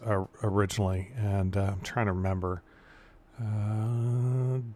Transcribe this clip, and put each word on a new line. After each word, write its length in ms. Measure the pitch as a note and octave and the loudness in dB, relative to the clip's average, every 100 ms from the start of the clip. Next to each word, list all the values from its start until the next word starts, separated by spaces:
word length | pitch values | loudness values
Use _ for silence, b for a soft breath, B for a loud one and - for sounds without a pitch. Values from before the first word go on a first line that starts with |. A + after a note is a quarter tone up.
uh, 200 | A2 G2+ F#2+ - | -2 0 -2 -4
originally, 720 | G#2+ G2 G2 - G2 F#2 F#2 B2+ | 0 2 2 2 2 0 -4 -2
and, 400 | G#2 G2 F#2 G2 | 0 2 2 2
uh, 160 | G2 | 0
I'm 80 | F#2+ | -2
trying 240 | - - G#2+ | -4 0 0
to 60 | |
remember, 500 | F#2 F#2+ F#2+ F2+ F2+ - b b b b b - - | 2 0 0 0 -4 -8 b b b b b -18 -8
uh, 1200 | A2+ G#2+ G#2 A2 A2 A#2+ A#2 B2 B2 B2+ B2+ C3 A#2+ | -4 -2 0 0 0 0 0 2 2 0 0 -2 -4